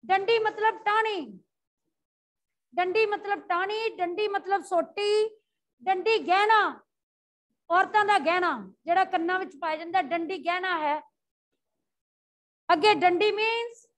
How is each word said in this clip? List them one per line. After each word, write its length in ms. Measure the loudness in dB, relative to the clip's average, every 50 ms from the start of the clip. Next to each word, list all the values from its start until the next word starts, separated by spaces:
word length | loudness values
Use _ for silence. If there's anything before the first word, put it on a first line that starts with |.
| _
डंडी 340 | 0 -2 0 2 2 0 2
मतलब 360 | 2 -2 -2 0 0 0 0
टाणी। 720 | 0 -2 0 0 0 0 0 -2 -6 -8 -10 -14 -20 _ _ _ _ _ _ _ _ _ _ _ _ _ _ _ _ _ _ _ _ _ _ _ _ _ _ -4
डंडी 320 | -2 -2 0 2 0 0
मतलब 320 | 0 0 -6 -4 -6 -6 -6
टाणी, 500 | -4 -4 -2 -2 -2 -2 -2 -4 -4 -4
डंडी 400 | -4 -4 -4 -4 -2 -2 -4 -2
मतलब 340 | -2 -4 -2 -2 -2 -2 -2
सोटी, 800 | 0 -2 -2 -2 -2 -6 -4 -2 0 2 2 0 0 -4 _ _ _ _ _ _ _ _ _ -4
डंडी 360 | -2 -2 0 2 0 0 0
गहना, 640 | 2 2 2 2 4 4 4 4 2 0 -2 -8 _ _ _ _ _ _ _ _ _ _ _ _ _ _ _ _ _ _
औरतां 380 | 2 2 2 2 2 0 2
दा 120 | 4 2 2
गहना, 560 | 2 2 0 2 0 0 -2 -4 -8 -16 -20 _ _
जेड़ा 180 | 0 2 2 2
कन्नां 340 | 2 0 -2 -2 0 -2 -2
विच 200 | -4 -6 -10 -8
पाया 180 | -6 -6 -6
जांदा, 240 | -6 -8 -2 -2 -2
डंडी 380 | -2 0 -4 -4 -4 -6 -8 -6
गहना 360 | -4 -4 -2 -2 -2 -2 -2
है। 280 | -2 0 -2 -2 -2 -6 _ _ _ _ _ _ _ _ _ _ _ _ _ _ _ _ _ _ _ _ _ _ _ _ _ _ _ _ _ _ _ _ _
अगे 260 | 2 4 6 4 4
डंडी 380 | 6 4 2 4 4 2 2 2
मीन्स 580 | 2 0 0 0 -2 -6 -8 -10 -18 _ _ _